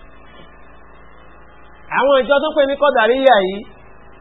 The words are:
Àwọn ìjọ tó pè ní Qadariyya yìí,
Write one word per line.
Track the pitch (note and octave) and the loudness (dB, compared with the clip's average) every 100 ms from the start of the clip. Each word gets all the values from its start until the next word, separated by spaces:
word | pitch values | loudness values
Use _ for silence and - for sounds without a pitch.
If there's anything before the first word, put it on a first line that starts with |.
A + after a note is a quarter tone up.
| - - - - - - - - - - - - - - - - - - - | -20 -20 -20 -20 -20 -20 -20 -20 -20 -20 -20 -20 -20 -20 -20 -20 -20 -20 -8
Àwọn | - C4 C#4 | -2 0 2
ìjọ | A#3 C#4+ | 2 0
tó | D#4 | 0
pè | D#4 | -2
ní | C#4 C#4 | -2 0
Qadariyya | D4 B3 A3 C4 C4 A3 | 0 0 0 2 2 2
yìí, | F#3 G3 A3+ - - - - - | 0 -6 -14 -20 -20 -20 -20 -20